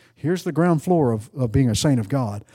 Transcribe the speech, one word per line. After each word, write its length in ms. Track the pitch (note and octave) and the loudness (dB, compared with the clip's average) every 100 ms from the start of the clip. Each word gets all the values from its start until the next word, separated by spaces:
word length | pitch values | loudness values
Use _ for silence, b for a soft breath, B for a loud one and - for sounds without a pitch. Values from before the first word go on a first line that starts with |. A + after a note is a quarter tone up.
| b | b
Here's 300 | _ D3 F3+ | _ -6 -4
the 80 | F3+ | -4
ground 300 | C#3+ F3 D#3 | 0 2 2
floor 300 | F3+ E3+ B2+ | 2 2 2
of, 180 | A2 - | 0 -6
of 160 | C#3+ A#2+ | -6 -2
being 200 | C3+ B2 | 2 2
a 40 | |
saint 240 | G#2+ D3+ B2+ | 2 2 0
of 120 | G2 | 0
God. 340 | C#3 B2 G2+ - | -4 -4 -8 -16